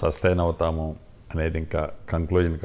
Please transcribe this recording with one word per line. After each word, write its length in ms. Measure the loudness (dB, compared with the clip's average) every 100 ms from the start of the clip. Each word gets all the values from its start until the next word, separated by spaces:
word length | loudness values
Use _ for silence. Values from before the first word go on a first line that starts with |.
| 0
సస్టైన్ 360 | 2 2 4 2
అవుతాము 400 | 2 0 0 -4 -6 -14 -20 -8
అనేది 260 | -2 -2 -2 -4
ఇంకా 180 | -4 -4 -6 -4
కంక్లూజన్ 440 | -2 2 4 2 0